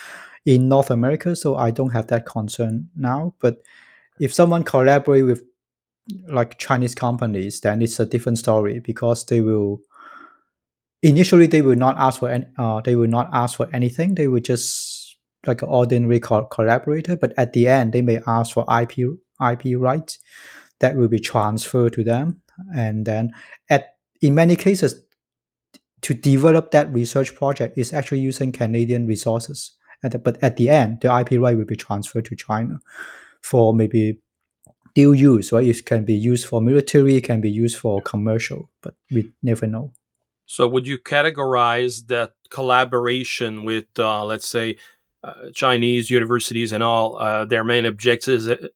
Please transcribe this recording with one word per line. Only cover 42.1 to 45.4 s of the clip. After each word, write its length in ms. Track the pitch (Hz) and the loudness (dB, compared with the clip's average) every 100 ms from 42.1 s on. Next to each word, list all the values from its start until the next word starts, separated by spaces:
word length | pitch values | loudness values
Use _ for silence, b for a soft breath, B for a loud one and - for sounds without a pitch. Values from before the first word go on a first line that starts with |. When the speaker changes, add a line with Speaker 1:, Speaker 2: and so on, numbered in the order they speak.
| 120 113 _ _ | -4 -4 _ _
Speaker 2:
collaboration 1120 | - 131 123 127 123 120 127 123 - 117 110 | -6 0 2 2 0 -2 -4 -4 -6 -6 -6
with, 220 | 107 113 110 - | -6 -6 -6 -4
uh, 280 | 110 107 | -2 -2
let's 240 | 104 110 - | -4 -6 -6
say, 280 | 120 113 110 b b b _ | -4 -4 -8 b b b _
uh, 280 | - - | -20 -18